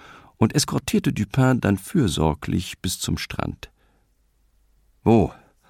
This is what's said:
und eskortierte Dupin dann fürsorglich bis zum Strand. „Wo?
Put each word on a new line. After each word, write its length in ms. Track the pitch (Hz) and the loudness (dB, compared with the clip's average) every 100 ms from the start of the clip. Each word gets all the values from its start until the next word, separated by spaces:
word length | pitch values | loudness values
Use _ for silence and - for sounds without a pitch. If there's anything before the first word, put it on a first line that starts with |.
| - - - - | -20 -20 -16 0
und 160 | 113 | 0
eskortierte 580 | - - - - 214 - | 2 -2 -2 -2 0 0
Dupin 480 | - 104 - 131 123 | -2 -2 2 2 2
dann 160 | 101 98 | 2 0
fürsorglich 1040 | - 175 107 73 78 73 - 90 - - | -2 0 0 2 0 0 -2 -4 -4 -8
bis 180 | 90 - | -8 -6
zum 200 | - 87 | -4 -6
Strand. 520 | - - - - - _ _ _ _ _ _ _ _ _ _ _ _ _ | -6 -8 -6 -8 -14 _ _ _ _ _ _ _ _ _ _ _ _ _
„Wo? 300 | - 113 76 - _ _ | 4 4 4 -2 _ _